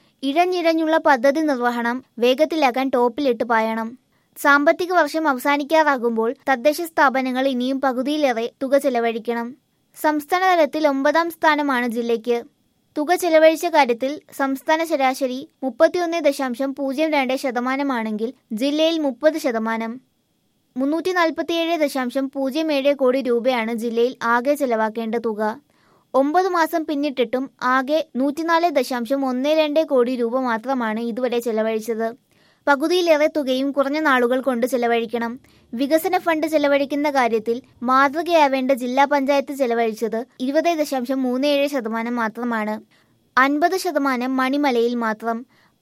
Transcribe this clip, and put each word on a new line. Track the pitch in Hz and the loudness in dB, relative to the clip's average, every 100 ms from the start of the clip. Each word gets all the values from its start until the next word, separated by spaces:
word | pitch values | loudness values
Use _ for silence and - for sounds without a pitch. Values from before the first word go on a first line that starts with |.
| _ - | _ -8
ഇഴഞ്ഞിഴഞ്ഞുള്ള | 269 285 359 359 330 320 320 320 | -2 2 2 2 0 0 2 2
പദ്ധതി | 320 269 269 277 | 4 4 4 2
നിർവഹണം | 311 262 240 240 233 247 - - | 0 0 -2 -2 -2 -4 -8 -2
വേഗത്തിലാക്കാൻ | 240 254 311 320 269 254 269 | 0 2 2 2 0 0 -2
ടോപ്പിലിട്ട് | 254 240 240 285 240 | 0 0 0 -2 0
പായണം. | 240 226 220 226 226 254 _ _ _ - | 0 0 0 -4 -6 -12 _ _ _ -2
സാമ്പത്തിക | 294 285 294 339 359 | 4 4 4 2 2
വർഷം | 359 294 320 320 | 2 2 0 0
അവസാനിക്കാറാകുമ്പോൾ | 254 285 285 294 320 302 269 233 226 226 277 | 0 0 -2 2 2 2 2 0 -2 -2 -4
തദ്ദേശ | - 254 269 302 | -2 0 2 0
സ്ഥാപനങ്ങൾ | 339 - 285 254 262 254 269 | -4 2 2 2 -2 0 0
ഇനിയും | 247 254 269 | 0 -2 -2
പകുതിയിലേറെ | 269 247 262 311 285 226 233 - | -2 -2 -2 0 0 0 -6 -6
തുക | 269 277 | 0 0
ചെലവഴിക്കണം. | 277 240 233 226 226 233 233 269 _ _ _ - | 2 0 -2 -2 -6 -6 -6 -12 _ _ _ -2
സംസ്ഥാന | 311 302 294 359 381 | 0 0 0 0 4
തലത്തിൽ | 359 302 311 311 | 4 2 2 0
ഒമ്പതാം | 269 285 302 339 | 2 2 2 0
സ്ഥാനമാണ് | - 320 294 285 254 247 | 0 0 2 0 0 -2
ജില്ലയ്ക്ക്. | 226 233 233 233 240 - _ _ _ _ - | -4 -2 -2 0 -4 -4 _ _ _ _ -6
തുക | 294 359 | 0 0
ചെലവഴിച്ച | 359 320 320 320 349 | 4 6 6 4 0
കാര്യത്തിൽ | 320 262 233 262 302 _ | 2 2 2 -2 -6 _
സംസ്ഥാന | - 277 269 - 320 | -4 -4 -2 0 0
ശരാശരി | 330 302 262 262 269 254 294 - | 0 0 0 0 -4 -6 -12 -8
മുപ്പത്തിയൊന്ന് | 262 - 320 349 339 339 | -6 2 2 2 -2 0
ദശാംശം | 294 277 269 240 269 269 | 0 0 -4 -4 -6 -4
പൂജ്യം | 269 262 320 | -4 -2 0
രണ്ട് | 302 254 262 | 0 0 -2
ശതമാനമാണെങ്കിൽ | 277 247 247 269 277 247 220 214 226 - - | -4 -4 -4 -2 -2 -2 -4 -4 -6 -8 -10
ജില്ലയിൽ | 214 277 302 311 330 | -4 -2 2 2 2
മുപ്പത് | 285 247 302 311 | -4 2 0 2
ശതമാനം. | 302 226 220 226 226 254 _ _ _ _ _ _ _ 254 | -2 -2 -4 -4 -6 -10 _ _ _ _ _ _ _ -4
മുന്നൂറ്റി | 277 320 339 | -2 -2 -2
നാൽപത്തിയേഴ് | 370 330 277 330 339 330 330 | 0 0 0 -2 -2 0 0
ദശാംശം | 294 277 247 269 269 | 0 -2 -4 -4 -6
പൂജ്യം | 277 269 269 320 | -4 -4 -2 -2
ഏഴ് | 285 269 | 0 0
കോടി | 285 254 262 | 2 2 2
രൂപയാണ് | 254 240 233 247 220 240 | 0 0 0 0 -2 -2
ജില്ലയിൽ | 233 226 240 254 | -2 0 0 0
ആകെ | 233 240 247 294 | 0 0 2 0
ചെലവാക്കേണ്ട | 269 220 220 220 226 240 | 0 0 -2 -4 -4 -4
തുക. | 226 208 214 262 _ _ _ _ _ | -4 -4 -4 -6 _ _ _ _ _
ഒമ്പത് | 254 277 339 381 | 0 2 2 2
മാസം | 359 320 339 | 2 0 0
പിന്നിട്ടിട്ടും | 311 285 294 262 233 254 262 - 254 | -2 -2 -2 -2 -2 -2 -6 -6 0
ആകെ | 262 262 311 - 240 | 0 2 0 -2 -2
നൂറ്റിനാല് | 277 285 330 330 349 | -2 -2 0 2 2
ദശാംശം | 285 254 254 226 277 269 | 0 -2 -4 -2 -2 -2
ഒന്ന് | 254 277 311 | -2 0 2
രണ്ട് | 302 294 311 | 2 2 2
കോടി | 269 247 254 | 2 2 0
രൂപ | 233 254 | -2 -2
മാത്രമാണ് | 254 226 240 262 226 214 | -2 -4 -2 -4 -2 -4
ഇതുവരെ | 233 220 254 240 | -6 -4 -2 -2
ചെലവഴിച്ചത്. | 240 220 220 220 220 220 226 233 _ _ _ _ - | -2 -2 -2 -2 -4 -4 -4 -6 _ _ _ _ 0
പകുതിയിലേറെ | 277 311 359 339 302 302 | 0 2 2 2 4 2
തുകയും | 311 262 262 277 | 0 -2 0 0
കുറഞ്ഞ | 277 277 294 | 0 -2 0
നാളുകൾ | 311 254 240 262 | 0 2 2 0
കൊണ്ട് | 269 240 247 | -2 -2 -2
ചെലവഴിക്കണം. | 254 240 233 226 233 233 247 _ _ - | 0 0 0 -2 -6 -6 -10 _ _ -12
വികസന | 233 269 320 370 359 | -4 0 2 2 -2
ഫണ്ട് | 339 320 311 | 0 -2 2
ചെലവഴിക്കുന്ന | 302 285 285 277 285 294 | 2 2 2 0 -2 0
കാര്യത്തിൽ | 277 240 220 214 240 - - 240 | 0 0 0 -2 -6 -6 -8 0
മാതൃകയാവേണ്ട | 262 277 294 339 330 285 269 262 | 4 4 0 2 4 4 2 0
ജില്ലാ | 262 247 254 277 | 0 0 2 2
പഞ്ചായത്ത് | 285 269 285 277 | 2 2 0 0
ചെലവഴിച്ചത് | 277 254 233 226 214 226 220 - - | -2 0 0 0 -2 -4 -4 -8 -8
ഇരുപത് | 254 285 330 | -2 2 2
ദശാംശം | 330 294 269 247 269 | 0 -2 -2 -4 -2
മൂന്ന് | 254 247 294 | -2 0 0
ഏഴ് | 285 285 | 2 0
ശതമാനം | 285 220 226 226 240 | -2 -4 -4 -4 -4
മാത്രമാണ്. | 220 226 240 226 214 220 - _ _ _ _ - | -4 -4 -4 -4 -4 -6 -10 _ _ _ _ 2
അൻപത് | 269 294 349 370 | 2 4 2 0
ശതമാനം | 359 302 277 254 247 262 | -2 -2 0 -2 -2 -2
മണിമലയിൽ | 262 285 285 240 233 240 | 0 0 0 2 0 0
മാത്രം. | 226 220 226 226 262 _ _ _ | -4 -4 -4 -6 -8 _ _ _